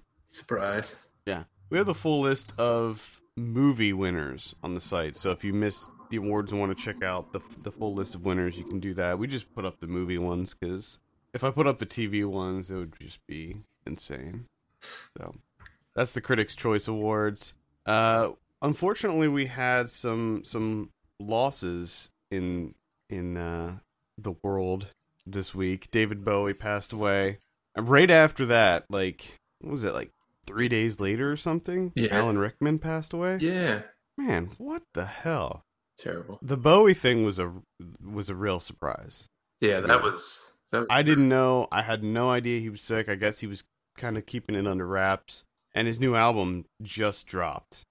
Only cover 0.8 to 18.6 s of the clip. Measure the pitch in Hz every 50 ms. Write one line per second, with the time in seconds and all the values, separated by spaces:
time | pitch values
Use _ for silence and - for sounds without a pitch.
0.8 | 117 - - - _ _ _ _ - 101 92 82 82 _ _ _ - - 151 180
1.8 | 208 196 170 - - 160 151 143 135 135 135 135 - - - - 120 120 117 117
2.8 | 117 113 110 107 - - - - _ _ - 120 120 117 113 127 139 143 135 113
3.8 | 107 101 98 95 98 90 90 82 76 67 65 - - - - - - 90 87 87
4.8 | - - 98 87 80 78 73 - - 95 90 - - 101 98 104 107 104 98 -
5.8 | - - - - - - 117 110 98 104 104 107 101 98 104 101 101 98 95 -
6.8 | - 110 101 120 95 92 92 90 82 - - 95 - - - - - 104 - -
7.8 | 110 107 101 98 95 - - 90 87 98 90 92 90 90 87 87 87 - 98 92
8.8 | 87 98 90 95 90 87 87 95 113 139 135 120 - _ - 110 95 92 - -
9.8 | 85 82 90 90 92 87 90 85 87 87 87 90 92 - - - 90 87 92 98
10.8 | - - - - _ _ _ _ _ _ - 123 131 135 127 147 147 143 127 -
11.8 | 110 - - 120 113 101 101 104 104 101 95 98 92 92 92 95 92 90 95 92
12.8 | 87 80 80 - - - - - _ - 76 78 80 85 92 104 104 _ _ _
13.8 | - - - 92 - - 71 62 65 80 92 117 120 _ _ _ _ _ _ _
14.8 | - - - - - - _ - 50 50 - - _ _ _ _ - - _ _
15.8 | _ _ - - 127 - - 123 - - 127 110 107 - - - - 117 107 104
16.8 | - 113 110 107 107 107 107 107 104 107 104 - - - - _ _ _ _ _
17.8 | - 101 110 113 113 113 113 113 113 - - _ _ _ _ -